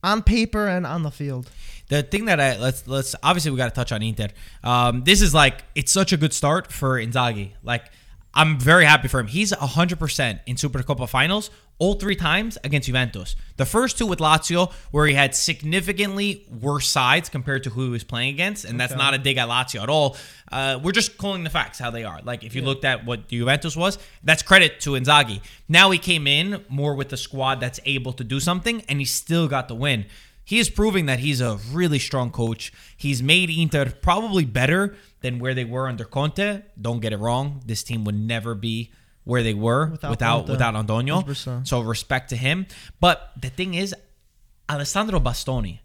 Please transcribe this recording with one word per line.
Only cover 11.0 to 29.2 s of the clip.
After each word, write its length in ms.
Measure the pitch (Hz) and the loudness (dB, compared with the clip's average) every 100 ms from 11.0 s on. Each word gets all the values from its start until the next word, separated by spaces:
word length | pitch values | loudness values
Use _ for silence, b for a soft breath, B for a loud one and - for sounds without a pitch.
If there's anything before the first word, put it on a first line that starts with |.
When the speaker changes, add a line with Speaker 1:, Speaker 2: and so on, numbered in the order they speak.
| 123 | 0
Speaker 2:
finals 420 | 127 147 202 208 b b - | 2 2 2 -4 b b -2
all 160 | 185 | 0
three 200 | 208 202 | 0 -2
times 440 | 196 175 175 226 - | 0 0 0 -2 -6
against 240 | - 147 131 | -2 -2 0
Juventus. 480 | 127 123 101 90 - b - | 0 0 -4 -6 -6 b -4
The 80 | |
first 320 | 135 214 254 - | 0 2 0 0
two 100 | 226 | -2
with 120 | 180 | 2
Lazio, 520 | 156 156 - 170 180 B B | 4 4 2 0 0 B B
where 160 | 147 151 | 2 4
he 80 | |
had 200 | 139 139 | 4 2
significantly 1120 | - - 156 151 180 180 196 202 196 202 196 - 120 | 2 -2 -2 -2 -2 -2 -2 -2 -2 -4 -4 -10 -6
worse 280 | 123 143 123 | -2 -2 0
sides 400 | - 127 147 170 | 2 4 4 2
compared 340 | 135 131 135 | -6 -4 -4
to 60 | 135 | -4
who 140 | 117 | -4
he 40 | 131 | -4
was 140 | 117 | -4
playing 260 | - 120 127 | -6 -6 -4
against, 300 | 139 180 202 - | -2 -4 -4 -8
and 120 | 120 | -4
that's 140 | 123 | -4
Speaker 1:
Okay. 80 | 135 | 0
Speaker 2:
not 120 | 139 | 0
a 40 | 135 | 0
dig 200 | 139 131 | 0 0
at 100 | 120 | 0
Lazio 340 | 120 127 113 | 0 -2 -6
at 60 | 107 | 0
all. 280 | 156 143 B B B - | 2 2 B B B -10
Uh, 260 | 131 135 131 | -6 -4 -2
we're 100 | 156 | 0
just 240 | 202 214 - | 0 0 -4
calling 260 | 202 190 | -8 -6
the 60 | 165 | -4
facts 280 | 165 127 - | -4 -4 -6
how 120 | 123 | -8
they 140 | 117 | -8
are. 160 | 110 80 | -10 -12
Like, 220 | - 120 | -10 -10
if 100 | 110 | -10
you 60 | 123 | -6
Speaker 1:
Yeah. 60 | 131 | -4
Speaker 2:
looked 160 | 135 | -2
at 220 | 135 123 117 | -2 -2 -4
what 220 | 120 - | -8 -6
Juventus 480 | 120 120 143 165 156 | -4 0 0 -2 -2
was, 220 | 180 190 B B | -2 -2 B B
that's 200 | 147 156 | 0 0
credit 380 | - 190 165 - | 6 6 6 2
to 100 | - | -4
Inzaghi. 500 | 135 127 147 123 95 B B - | -2 6 6 6 -2 B B 4
Now 220 | 165 196 | 6 8
he 80 | 180 | 6
came 280 | - 170 143 | 0 0 2
in 380 | 143 180 208 - | 2 0 -4 -6
more 260 | 135 147 | -4 -2
with 180 | 139 135 | -2 -4
a 20 | 127 | -6
squad 440 | - 135 131 135 | -8 -4 -2 -2
that's 200 | 123 127 - | -4 -6 -4
able 260 | 135 127 | -4 -4
to 100 | 123 | -8
do 160 | 117 139 | -4 -2
something, 420 | 147 180 226 226 - | 0 0 -2 -6 -4
and 100 | 139 | -4
he 60 | 135 | -2
still 420 | - | -4